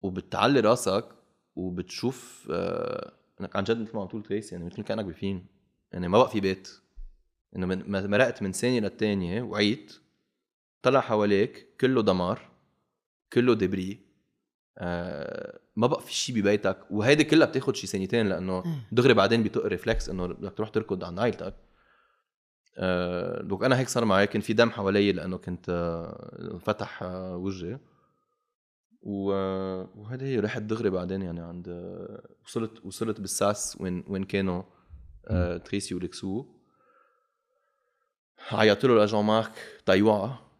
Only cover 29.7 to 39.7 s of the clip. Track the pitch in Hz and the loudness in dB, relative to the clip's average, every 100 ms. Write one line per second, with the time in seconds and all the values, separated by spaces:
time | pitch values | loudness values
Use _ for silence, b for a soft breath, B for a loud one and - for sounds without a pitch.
29.7 | 92 92 - 104 127 135 127 104 123 107 | -6 -10 -16 -14 -10 -4 -2 -2 -4 -4
30.7 | 110 107 92 90 95 95 85 85 87 87 | 0 0 0 -2 -4 -4 -8 -10 -12 -12
31.7 | 87 90 90 90 104 - _ - - 110 | -12 -12 -12 -14 -16 -20 _ -8 -6 -6
32.7 | 110 - - 113 104 95 - 101 107 - | -8 -16 -6 -4 -4 -6 0 0 0 -6
33.7 | - 95 90 - 95 95 98 95 90 95 | -8 -6 -6 -6 -6 -2 -2 0 -2 -6
34.7 | b b b b - - 90 87 87 - | b b b b -20 -2 0 0 -2 -4
35.7 | 101 98 90 90 - 98 101 143 _ _ | -6 -4 -6 -6 -8 -6 -6 -8 _ _
36.7 | _ _ _ _ _ _ _ _ _ _ | _ _ _ _ _ _ _ _ _ _
37.7 | _ _ _ _ _ _ _ - 107 107 | _ _ _ _ _ _ _ -6 4 6
38.7 | 101 135 113 104 107 104 110 110 - - | 6 6 6 6 4 4 2 0 -8 -18